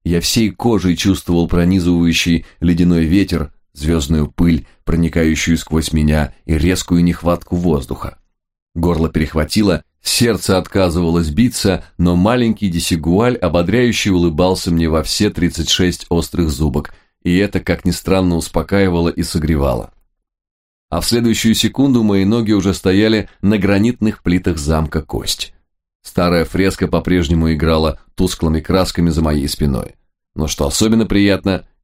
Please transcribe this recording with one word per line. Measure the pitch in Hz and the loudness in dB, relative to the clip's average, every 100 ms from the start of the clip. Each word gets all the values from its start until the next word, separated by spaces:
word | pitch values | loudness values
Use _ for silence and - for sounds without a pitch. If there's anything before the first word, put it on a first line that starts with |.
Я | - 85 | -4 -2
всей | - 120 107 | 0 0 0
кожей | - 120 104 90 82 | 0 0 0 0 0
чувствовал | 101 90 - 85 82 | 0 -2 0 0 0
пронизывающий | 87 87 95 87 85 85 82 87 82 - - | 2 2 2 2 2 2 0 0 -2 -4 -4
ледяной | 87 85 87 85 80 | 0 2 4 2 2
ветер, | 95 95 82 73 - _ | 2 2 -2 -6 -12 _
звездную | - 73 82 71 80 73 | -8 -2 -2 0 0 -2
пыль, | - 85 78 - _ | 0 2 2 -2 _
проникающую | - 82 82 85 80 78 - 80 | -4 0 0 0 0 0 0 -2
сквозь | - 80 80 | 0 -2 0
меня, | 78 76 76 73 - - | 0 2 0 -2 -6 -4
и | 78 | 0
резкую | 82 92 - 87 | 0 0 0 2
нехватку | 87 85 85 87 - 90 | 2 0 -2 -2 -2 -4
воздуха. | 87 73 64 - - - _ _ _ _ _ 82 | 0 -2 -4 -10 -12 -14 _ _ _ _ _ -4
Горло | 85 82 80 | -2 0 0
перехватило, | 76 76 78 78 107 104 78 - _ | -2 -2 -2 -2 0 0 0 -4 _
сердце | - - 120 98 - 92 | -6 0 0 0 0 -2
отказывалось | 82 101 92 82 85 85 80 | 0 0 0 0 0 0 0
биться, | 76 123 - 101 82 - - | 0 0 0 -2 -2 -4 -2
но | 87 87 | 0 2
маленький | 101 127 117 107 101 | 2 2 0 0 -2
Десигуаль | 85 82 87 78 90 123 - | -4 -2 -2 0 2 2 0
ободряюще | 87 85 85 117 123 107 104 | 0 0 0 2 0 0 0
улыбался | 90 87 78 90 92 - | 2 2 2 0 0 0
мне | 82 82 | 0 2
во | 80 | 0
все | 73 - 104 | -2 0 -2
тридцать | 87 85 85 78 | 0 -2 -2 -2
шесть | - 90 85 - | 0 0 -2 -4
острых | 85 80 90 80 | -2 -2 -2 -2
зубок, | 73 76 73 - - _ _ | 0 -2 -2 -6 -12 _ _
и | 87 90 | 0 2
это, | 101 - | 2 -2
как | - 85 90 | -2 -2 -2
ни | |
странно, | 87 - 95 92 82 | -4 0 0 2 0
успокаивало | - 85 78 98 95 85 85 | -2 -4 -2 0 2 2 0
и | - | -2
согревало. | 85 87 76 78 69 60 - _ _ _ _ _ _ _ _ _ - | -4 -2 0 0 0 -2 -8 _ _ _ _ _ _ _ _ _ -8
А | 82 | -6
в | - | 0
следующую | 117 117 110 113 104 | 2 2 2 2 2
секунду | 107 - 139 120 | 0 0 2 2
мои | 107 98 95 | 2 2 2
ноги | 120 107 | 2 2
уже | 104 95 | 0 0
стояли | 92 95 95 110 110 107 - | 0 0 2 4 2 -2 -4
на | 95 107 | 0 2
гранитных | 98 98 113 123 107 - | 2 2 2 0 -2 -2
плитах | 87 90 95 78 | -2 0 0 -2
замка | 73 78 78 80 | -2 -2 -2 -4
«Кость». | - - - - - - _ _ _ _ | -6 -6 -6 -8 -10 -16 _ _ _ _
Старая | - - 87 87 82 | -10 -2 0 2 0
фреска | 87 95 - - | 0 0 0 -2
по-прежнему | 85 80 90 80 82 80 | -2 0 0 2 0 0
играла | 78 80 80 78 - - | 0 0 2 0 -4 -8
тусклыми | - 92 - 82 78 | -4 -2 0 -2 -2
красками | - 92 87 - 85 | 0 0 0 0 0
за | 78 | 0
моей | 78 73 69 | 0 0 -2
спиной. | - 73 64 - - _ _ _ - | -2 -2 -2 -6 -14 _ _ _ -8
Но | 76 | -6
что | - 71 | -2 -2
особенно | - 110 113 104 | 0 2 2 2
приятно, | 101 101 95 101 92 - _ | 2 2 2 0 -4 -6 _